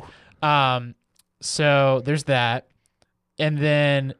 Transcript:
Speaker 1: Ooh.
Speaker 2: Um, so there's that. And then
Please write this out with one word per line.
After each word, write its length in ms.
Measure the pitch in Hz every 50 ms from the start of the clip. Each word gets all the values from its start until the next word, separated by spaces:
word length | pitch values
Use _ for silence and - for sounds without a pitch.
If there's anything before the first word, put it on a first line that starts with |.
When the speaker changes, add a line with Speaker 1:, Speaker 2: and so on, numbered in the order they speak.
| - - - - - - _ _ -
Speaker 1:
Ooh. 40 |
Speaker 2:
Um, 480 | 151 147 143 135 131 127 123 120 120 120 - _ _ _ _ _ _ _ _
so 600 | - - - - 151 147 143 139 139 135 131 131 117
there's 200 | 139 151 151 135
that. 420 | - 139 123 120 117 117 123 - _ _ _ _ _ _ _ _ _ _ _ _ _ _ -
And 200 | 151 151 151 147
then 560 | 147 151 147 147 147 143 143 139 135 135 - -